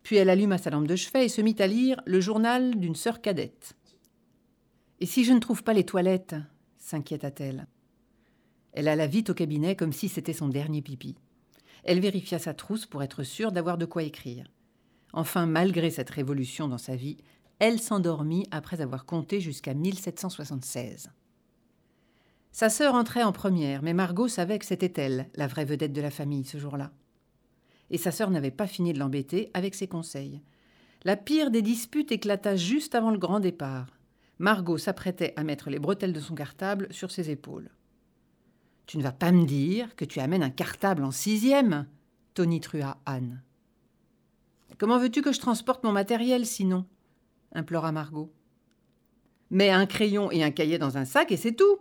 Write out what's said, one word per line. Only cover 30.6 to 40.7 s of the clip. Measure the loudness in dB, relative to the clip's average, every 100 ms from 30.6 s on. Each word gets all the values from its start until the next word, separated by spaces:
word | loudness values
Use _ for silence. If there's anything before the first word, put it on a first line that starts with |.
| _ _ _ _
La | -2 -2
pire | 2 2 4
des | 2
disputes | 2 0 -2 -4 0
éclata | -2 0 0 2 0
juste | 2 0 2 2
avant | 2
le | 2
grand | 2 2
départ. | 0 -2 -6 -6 -10 _ _ _ _ _
Margot | 0 2 0 -2
s'apprêtait | -2 -4 -6 -2 -4 -2
à |
mettre | -4 -4 -6
les | 0
bretelles | 2 2 0
de | -2
son | -6 -8
cartable | -8 -6 -4 -2 -6
sur | -8 -8
ses | -4 -4
épaules. « | -4 -8 -14 -14 _ _ _ _ _ _ _ _ _ _ _ -10
Tu | -4
ne |
vas | -4
pas | 0 6
me | 6 6
dire | 2 2 0 -4 -8
que | -8
tu | -4
amènes | 0 0
un | 0
cartable | -2 -8